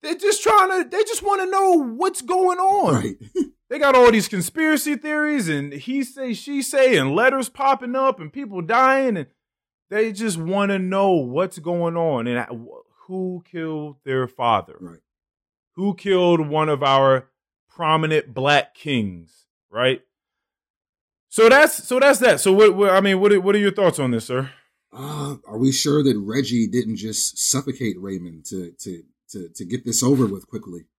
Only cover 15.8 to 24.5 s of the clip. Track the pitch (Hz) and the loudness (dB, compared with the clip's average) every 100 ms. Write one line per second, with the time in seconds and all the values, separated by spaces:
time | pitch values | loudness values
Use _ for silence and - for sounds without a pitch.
15.8 | 196 180 202 185 175 170 151 156 156 143 | -4 -4 0 2 4 2 0 -2 0 2
16.8 | 139 135 135 131 - _ _ _ _ - | 4 4 4 2 -2 _ _ _ _ -8
17.8 | 160 160 156 156 139 117 135 147 - _ | 0 0 2 -2 -2 -4 2 2 2 _
18.8 | 151 131 104 87 82 _ _ _ _ 104 | -4 -4 -4 -8 -20 _ _ _ _ -2
19.8 | 127 131 _ _ _ _ _ _ _ _ | -2 -2 _ _ _ _ _ _ _ _
20.8 | _ _ _ _ _ - 226 269 311 - | _ _ _ _ _ 4 6 8 6 2
21.8 | - 247 277 247 240 151 196 190 214 190 | -4 2 4 4 2 2 4 6 6 6
22.8 | 202 190 196 190 208 208 190 208 202 196 | 4 4 2 2 4 4 2 2 0 2
23.8 | 185 147 131 117 110 127 135 | 0 2 -2 -2 -4 -6 -6